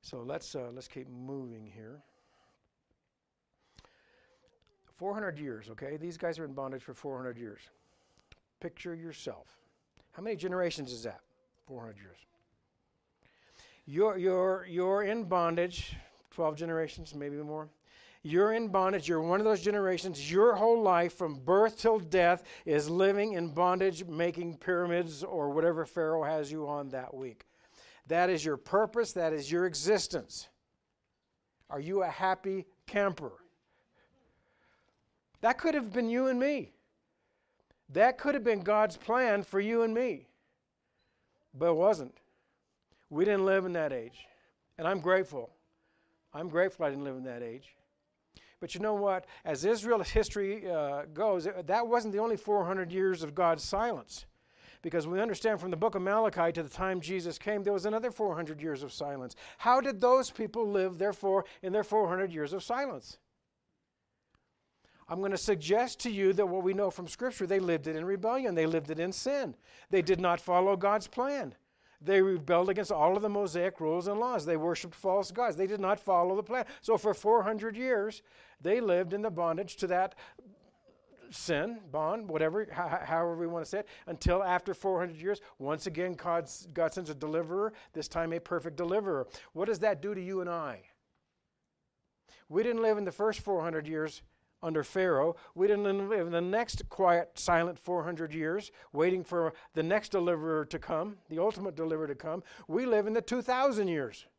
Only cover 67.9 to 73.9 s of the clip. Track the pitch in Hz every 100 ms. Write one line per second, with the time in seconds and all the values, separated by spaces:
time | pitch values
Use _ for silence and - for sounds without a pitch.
67.9 | 156 175 196 214 254 254 170 160 165 147
68.9 | 156 175 190 254 285 220 123 _ - -
69.9 | 196 160 180 180 170 - 180 190 190 196
70.9 | 208 - - 262 285 165 - _ _ _
71.9 | _ 151 196 190 180 139 175 190 196 196
72.9 | 180 156 196 214 202 196 165 180 185 160